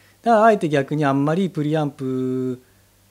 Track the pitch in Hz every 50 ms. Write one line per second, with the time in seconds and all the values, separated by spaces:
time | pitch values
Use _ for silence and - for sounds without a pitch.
0 | _ _ _ _ - 226 233 208 220 226 214 190 185 151 147 139 139 - 151 151
1 | 151 139 135 139 143 151 160 185 196 165 - 156 147 147 156 156 151 139 135 -
2 | 135 131 131 127 127 127 127 127 127 127 123 123 _ _ _ _ _ _ _ _
3 | _ _